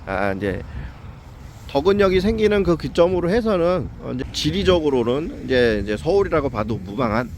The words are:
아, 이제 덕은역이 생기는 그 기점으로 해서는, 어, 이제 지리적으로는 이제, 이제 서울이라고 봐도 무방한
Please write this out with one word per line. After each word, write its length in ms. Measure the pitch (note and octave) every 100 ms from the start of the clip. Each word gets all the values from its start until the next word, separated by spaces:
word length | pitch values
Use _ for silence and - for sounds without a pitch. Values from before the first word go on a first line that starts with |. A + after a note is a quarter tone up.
| -
아, 260 | F#2+ G2+
이제 300 | G2 G2 F#2+ - - - - - - - - - - -
덕은역이 520 | C#3 E3 G3+ G3 F#3
생기는 440 | F#3+ A3+ G#3+ G#3
그 120 | F3 E3
기점으로 540 | D3 - E3+ F#3 E3+
해서는, 580 | A3 A3 F#3+ E3+ F3+ A2 -
어, 120 | B2+
이제 100 | B2 C#3
지리적으로는 1120 | - D3+ F3+ F#3 F3+ D3+ C3 A#2 C3 D#3+ -
이제, 360 | B2+ B2+ A#2+ G#2+
이제 120 | G2+ G#2+
서울이라고 520 | D3+ G3 F#3 D#3+ C#3
봐도 300 | A#2+ G#2+ C#3
무방한 520 | F#2 G#2 A#2+ G#2+ -